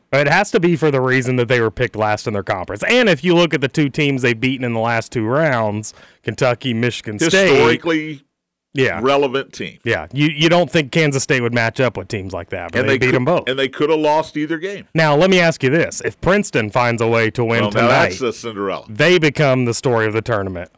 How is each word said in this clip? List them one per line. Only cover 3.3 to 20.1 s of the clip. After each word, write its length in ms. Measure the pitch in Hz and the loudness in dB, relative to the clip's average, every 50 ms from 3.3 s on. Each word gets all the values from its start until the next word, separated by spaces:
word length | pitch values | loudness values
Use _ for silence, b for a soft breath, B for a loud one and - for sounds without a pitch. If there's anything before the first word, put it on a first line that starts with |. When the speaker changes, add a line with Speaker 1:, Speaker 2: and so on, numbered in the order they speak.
| 170 | 2
Speaker 1:
look 200 | 170 175 165 - | 4 2 2 0
at 60 | 147 | -2
the 80 | 131 131 | -2 -2
two 220 | - - 151 139 | 0 0 -2 0
teams 320 | - - 151 143 139 131 120 | 0 0 0 0 0 0 0
they've 160 | 123 120 110 | 0 0 0
beaten 260 | 113 127 131 120 131 | 0 -2 -2 -2 -4
in 80 | 120 117 | -4 -2
the 80 | 113 | 0
last 320 | 110 117 117 117 110 - - | 0 0 0 -2 -4 -4 -4
two 140 | 123 110 | -4 -2
rounds, 680 | 107 127 147 165 156 131 117 110 107 101 107 107 - - B B B B B B | 0 0 2 2 2 2 0 0 -2 -2 -4 -6 -10 -12 B B B B B B
Kentucky, 520 | - 117 - 143 127 120 - - 131 117 | -8 -4 0 0 0 0 0 -2 -4 -2
Michigan 440 | 113 120 123 - - - 117 107 104 | 0 0 -2 -2 -4 -8 -8 -4 -2
State, 320 | 160 165 160 190 196 180 | 0 2 2 4 4 4
Speaker 2:
Historically 760 | 147 131 - 156 165 - - 170 165 156 156 156 151 139 _ _ _ _ _ _ _ _ _ _ - | 4 4 4 4 2 0 0 -2 -2 -2 -4 -6 -10 -14 _ _ _ _ _ _ _ _ _ _ -2
Speaker 1:
yeah. 260 | 139 131 113 87 90 113 | 0 0 0 0 0 0
Speaker 2:
relevant 500 | 131 139 139 143 135 120 135 135 - - | 2 2 2 2 0 -2 -4 -6 -6 -10
team. 260 | - 104 82 - - - | -12 -12 -12 -12 -8 -4
Speaker 1:
Yeah, 220 | 120 113 87 76 82 - | -4 -4 -4 -4 -6 -2
you, 140 | 135 147 156 | -2 0 0
you 200 | 151 147 156 165 | 0 0 2 2
don't 220 | 170 175 175 143 | 4 2 2 0
think 220 | - 170 151 123 - | 0 -2 -2 0 0
Kansas 300 | 165 160 147 139 131 - | 0 0 0 0 -2 -2
State 200 | - 147 127 120 | 0 0 0 0
would 100 | 117 117 | 0 0
match 260 | 120 113 113 - - | 0 0 0 0 0
up 200 | 131 120 - 98 | 0 -2 -2 -4
with 100 | 92 - | -8 -8
teams 240 | - 104 95 98 92 | -8 -8 -8 -8 -10
like 160 | 87 87 - | -10 -10 -10
that, 220 | - 92 87 87 85 | -10 -10 -10 -6 -4
but 80 | 117 | -2
Speaker 2:
And 80 | 131 135 | 0 0
Speaker 1:
they 60 | 135 | 0
Speaker 2:
they 40 | 131 | 0
Speaker 1:
beat 80 | 131 127 | 0 0
Speaker 2:
could, 60 | - | 0
Speaker 1:
them 80 | - 123 | 0 2
both. 200 | 147 180 156 139 | 2 0 0 0
Speaker 2:
and 120 | 127 131 135 | -2 -2 -2
they 100 | 135 131 | -2 -4
could 220 | 131 - 151 147 | -2 -2 0 0
have 80 | 160 156 | 2 2
lost 360 | 151 151 151 156 151 - - 151 | 2 2 2 2 0 -2 -4 -6
either 180 | 151 156 165 | -4 -4 -4
game. 320 | 160 160 190 202 180 107 _ - | -6 -6 -8 -10 -12 -12 _ -2
Speaker 1:
Now, 200 | 160 160 151 143 | 0 2 4 4
let 140 | 147 175 190 | 6 6 6
me 120 | 190 180 | 6 4
ask 220 | 170 165 - - - | 4 4 2 2 0
you 60 | 127 | 2
this. 320 | 139 170 139 - - - - | 2 2 0 0 -4 -6 -6
If 160 | 113 - - - | -6 -6 -2 0
Princeton 480 | 160 190 208 202 - - 135 110 107 | 2 2 2 2 0 -2 -2 -2 0
finds 320 | - 131 123 120 117 110 117 | 0 0 2 2 0 0 0
a 40 | |
way 240 | 113 117 113 113 110 - | 2 2 2 2 0 0
to 120 | - 120 | 0 0
win 160 | 113 117 117 113 | 0 2 0 0
Speaker 2:
Well, 60 | 104 | 0
now 100 | 101 110 117 | 0 2 2
Speaker 1:
tonight, 260 | 120 131 147 170 - | 4 4 4 2 0
Speaker 2:
that's 120 | - - 135 | -2 -2 -4
a 100 | 117 107 | -4 -4
Cinderella. 540 | - - 117 107 98 101 98 92 71 - - | -6 -8 -10 -6 -6 -4 -4 -4 -6 -8 -8
Speaker 1:
they 300 | 110 104 147 170 180 180 | -4 0 2 2 4 4
become 480 | 156 156 - - 156 139 131 131 127 | 2 2 0 2 2 2 2 2 2
the 80 | 117 113 | 0 -2
story 320 | - - 139 120 113 110 | -2 0 0 2 2 2
of 80 | 110 | 0